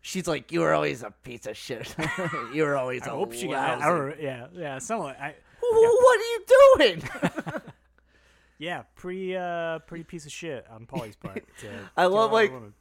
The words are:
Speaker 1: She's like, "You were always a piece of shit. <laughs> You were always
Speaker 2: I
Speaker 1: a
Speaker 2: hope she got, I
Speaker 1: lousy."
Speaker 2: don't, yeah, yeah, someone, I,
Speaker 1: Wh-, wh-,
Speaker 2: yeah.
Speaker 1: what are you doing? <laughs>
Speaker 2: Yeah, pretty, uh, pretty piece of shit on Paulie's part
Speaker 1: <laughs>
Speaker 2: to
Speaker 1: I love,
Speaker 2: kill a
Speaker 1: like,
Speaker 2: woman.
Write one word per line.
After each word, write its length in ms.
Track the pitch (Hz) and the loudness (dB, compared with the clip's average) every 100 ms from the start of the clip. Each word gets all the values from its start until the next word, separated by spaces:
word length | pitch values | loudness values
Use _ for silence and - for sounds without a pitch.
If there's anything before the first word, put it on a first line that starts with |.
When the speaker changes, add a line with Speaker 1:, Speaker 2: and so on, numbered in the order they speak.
Speaker 1:
She's 280 | - 190 175 | -8 -8 -4
like, 240 | 147 123 | -6 -4
"You 80 | 165 | -2
were 140 | 160 | 2
always 280 | 156 151 135 | 2 0 -4
a 80 | 107 | -12
piece 360 | - 135 120 - | -18 -18 -14 -14
of 100 | 107 | -14
shit. 380 | - 117 131 - 156 - | -10 -10 -10 -8 -6 -6
<laughs> 280 | 175 156 117 | -6 -8 -8
You 120 | 139 | -2
were 120 | 151 143 | 0 0
always 260 | 127 127 | -2 -6
Speaker 2:
I 40 | 127 | -8
Speaker 1:
a 40 | |
Speaker 2:
hope 220 | 143 196 | -6 -6
she 160 | 117 147 | -6 -6
got, 320 | - 135 123 | -4 -2 0
I 80 | 147 | 0
Speaker 1:
lousy." 220 | 170 139 170 | 0 -2 -6
Speaker 2:
don't, 40 | |
yeah, 240 | 147 127 127 | -10 -10 -14
yeah, 260 | 175 151 131 | -12 -10 -10
someone, 360 | 135 220 151 127 | -8 -6 -6 -10
I, 160 | 139 - _ _ | -12 -14 _ _
Speaker 1:
Wh-, 0 | |
wh-, 200 | 480 453 | 2 6
Speaker 2:
yeah. 60 | 453 480 | 6 8
Speaker 1:
what 160 | 508 480 | 8 6
are 100 | 453 | 2
you 140 | 466 392 480 554 523 254 165 - - 180 - | -6 4 10 10 10 4 2 -10 -4 -4 -4
doing? 220 | - 311 - | -10 -10 -14
<laughs> 60 | - _ _ _ _ _ _ _ _ | -20 _ _ _ _ _ _ _ _
Speaker 2:
Yeah, 240 | 156 165 113 | -10 -10 -12
pretty, 420 | _ 180 180 190 185 | _ -12 -8 -6 -6
uh, 440 | 180 170 165 160 | -6 -6 -6 -8
pretty 240 | _ 170 | _ -16
piece 220 | 160 170 147 | -14 -16 -14
of 60 | |
shit 320 | - 165 127 - | -12 -10 -10 -12
on 160 | 113 113 | -20 -12
Paulie's 300 | 165 113 104 | -10 -10 -14
part 280 | - 95 _ | -12 -12 _
Speaker 1:
<laughs> 80 | - | -18
Speaker 2:
to 80 | 110 110 98 - | -16 -14 -10 0
Speaker 1:
I 100 | 175 | 2
love, 240 | 202 220 | 4 4
Speaker 2:
kill 80 | 226 | 4
a 20 | |
Speaker 1:
like, 120 | 214 | 2
Speaker 2:
woman. 220 | 127 107 - | -2 -18 -20